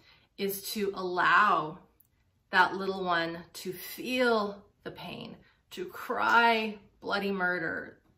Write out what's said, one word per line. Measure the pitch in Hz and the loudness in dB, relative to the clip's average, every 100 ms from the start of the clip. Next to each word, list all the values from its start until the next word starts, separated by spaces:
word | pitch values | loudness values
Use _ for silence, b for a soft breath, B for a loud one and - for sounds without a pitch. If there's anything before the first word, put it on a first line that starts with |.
| b b b - | b b b -6
is | 196 196 - | -6 -4 -6
to | 226 196 | -4 -4
allow | 190 185 180 160 175 208 175 156 180 _ _ _ _ _ _ _ | -4 -4 2 6 6 6 4 0 -8 _ _ _ _ _ _ _
that | 190 175 | 2 4
little | 190 196 190 | 2 -4 -4
one | 185 170 165 170 - | 0 0 -2 -6 -14
to | - 190 | -14 -10
feel | - - - 180 254 247 220 202 202 - _ | -10 -12 -10 -4 0 2 2 0 -6 -16 _
the | - | -16
pain, | - 180 - - - b b b | -14 -14 -14 -14 -18 b b b
to | - - | -10 -10
cry | - - 226 214 226 233 226 220 208 - _ | -8 -6 -2 4 6 6 4 0 -8 -16 _
bloody | - 196 196 | -4 -2 0
murder | 196 180 180 160 - - - _ | 0 0 0 -2 -6 -10 -16 _